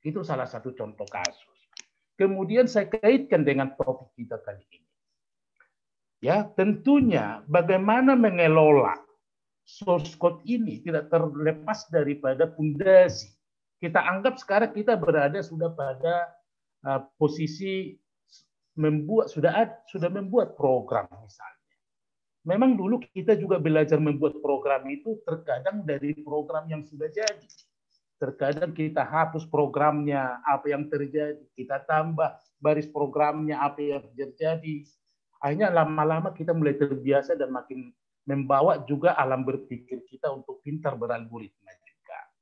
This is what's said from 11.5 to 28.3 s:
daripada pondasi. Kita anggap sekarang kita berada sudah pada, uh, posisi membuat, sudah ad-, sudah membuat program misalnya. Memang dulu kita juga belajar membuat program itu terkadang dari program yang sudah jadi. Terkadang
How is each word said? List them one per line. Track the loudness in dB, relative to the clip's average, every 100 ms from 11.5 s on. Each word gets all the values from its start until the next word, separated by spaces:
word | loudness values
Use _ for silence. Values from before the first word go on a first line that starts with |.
| -2 -6 -8 -2
daripada | 0 0 -2 -2 0 0
pondasi. | 0 -4 0 8 8 8 2 -14 _ _ _ _ _
Kita | -2 0 0
anggap | 0 -2 -4
sekarang | 0 0 0 -2
kita | 0
berada | 2 2 2 2 -2
sudah | -8 -4 -6
pada, | -4 -8 -4 -2 -2 -4 _ _ _ _ _ -6
uh, | -6 -6 _
posisi | -2 0 -6 -6 -8 -6 -8 -14 _ _ _ _ _ _ _ -2
membuat, | 0 0 0 0 0
sudah | 0 0 2 -2
ad-, | -4 _
sudah | -6 -4
membuat | -4 -2 0 0
program | -2 0 0 0 -4 -4
misalnya. | -14 -20 _ -20 _ _ _ _ _ _ _ _ _ -4
Memang | 2 4 4
dulu | 0 -2
kita | -4 -6 2 2
juga | 2 0
belajar | 2 2 4 2
membuat | 2 0 -2 -2
program | -2 -2 0 -2 -2
itu | -10 -8 -8 -6
terkadang | -8 -4 -4 -4 -6
dari | -6 -4 -4 -8
program | -6 -8 -6 -8 -6
yang | -10 -10
sudah | -12 -10
jadi. | -4 -6 -6 _ _ _ _ _ _ _ _
Terkadang | -10